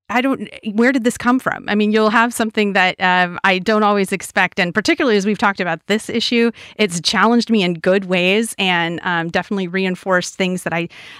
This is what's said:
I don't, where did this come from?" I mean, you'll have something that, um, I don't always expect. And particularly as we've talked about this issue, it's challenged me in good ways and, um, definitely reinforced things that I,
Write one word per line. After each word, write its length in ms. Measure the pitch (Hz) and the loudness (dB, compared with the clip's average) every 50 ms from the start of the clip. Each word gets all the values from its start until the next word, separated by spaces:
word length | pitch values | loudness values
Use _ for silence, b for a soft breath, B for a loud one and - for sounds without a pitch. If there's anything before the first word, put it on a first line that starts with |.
| _ - | _ -6
I 100 | 202 233 | -2 -2
don't, 280 | 247 269 269 - - - - - - 214 196 | 0 0 -2 -4 -6 -10 -14 -14 -12 -6 -2
where 180 | 214 233 247 | 2 2 2
did 120 | 269 269 214 | 2 2 0
this 160 | 240 233 - | 0 -2 0
come 180 | - 247 247 262 | 0 0 0 0
from?" 280 | - - - - - - | 0 -2 -6 -4 -4 -2
I 80 | 208 | 0
mean, 160 | 208 214 208 | 0 2 2
you'll 180 | 214 220 220 214 | 2 2 2 4
have 240 | 214 240 226 240 233 | 4 2 2 0 0
something 400 | - 240 220 - - 214 202 190 | -2 -4 -2 0 0 0 0 2
that, 260 | 196 185 185 - - | 2 2 2 0 0
um, 380 | 190 185 180 180 180 175 175 - - | 0 2 2 2 2 0 -2 -2 0
I 160 | 196 190 185 | 0 0 2
don't 240 | 180 - 220 214 214 | 0 0 2 2 2
always 280 | 202 208 202 190 - | 2 2 2 0 -2
expect. 480 | - 180 - - - 214 185 180 - - | -4 -6 -6 -4 -2 0 0 0 0 -2
And 140 | 185 175 165 | -2 -2 0
particularly 440 | - 190 - 330 - 339 262 214 208 | 0 0 2 2 2 2 2 2 2
as 100 | 190 208 | 2 0
we've 100 | 214 - | 0 0
talked 220 | - 208 196 - | 0 0 0 -2
about 260 | 190 175 165 160 _ | -2 -4 -4 -4 _
this 240 | - 202 220 - - | -2 -2 -2 -2 -4
issue, 400 | - 233 - - 247 233 233 233 220 B B B B B | -4 -4 -2 0 2 2 2 2 0 B B B B B
it's 220 | 214 208 170 175 | -2 -2 -2 -4
challenged 520 | 151 - - 196 190 220 240 240 226 - | -4 -2 0 2 2 4 4 2 2 2
me 100 | 226 220 | 2 2
in 140 | 185 175 175 | 2 0 -2
good 300 | 160 - 185 185 202 190 | -2 0 2 2 2 0
ways 500 | 180 185 180 175 180 190 214 233 220 - - | 0 0 0 2 2 2 2 0 -2 -4 -4
and, 420 | 196 185 180 170 170 165 170 160 - | -2 0 0 0 0 -2 -4 -4 -4
um, 260 | 190 175 170 165 170 | -4 -2 -2 -2 -2
definitely 380 | 165 190 175 - 214 196 190 170 | -2 -4 -4 -4 -4 -4 -4 -4
reinforced 640 | 170 190 190 185 185 175 - 196 185 180 170 - - | -2 -2 -2 -2 -4 -4 -2 0 0 0 0 -2 -4
things 300 | - 190 180 185 180 - | -4 -2 -2 -2 -4 -4
that 100 | - 160 | -4 -4
I, 160 | 170 170 170 B B B B B | -4 -4 -6 B B B B B